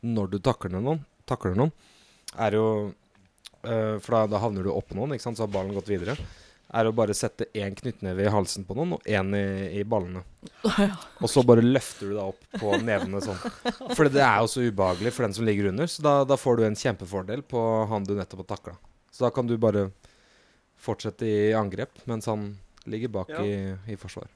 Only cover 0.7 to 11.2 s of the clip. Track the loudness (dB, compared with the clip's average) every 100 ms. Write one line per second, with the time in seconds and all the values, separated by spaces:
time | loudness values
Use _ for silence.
0.7 | -4 -2 -4 -6 _ -8 -4 -2 2 2
1.7 | 0 _ _ _ _ -16 -2 2 4 2
2.7 | 0 -4 -10 _ _ _ _ -20 _ -4
3.7 | -2 0 -4 0 2 4 2 0 0 -2
4.7 | -2 -4 -6 -4 -4 -8 -4 -2 -2 -2
5.7 | -4 -2 -2 -2 -6 -8 -14 -20 _ _
6.7 | 0 2 2 2 2 -2 -4 -8 -4 -6
7.7 | -6 -8 -6 -4 0 2 2 0 -4 -6
8.7 | -4 -4 -4 0 0 0 0 -2 -2 -4
9.7 | -6 -2 -2 -2 -8 -12 -20 -20 -4 -2
10.7 | 2 2 0 -14 -6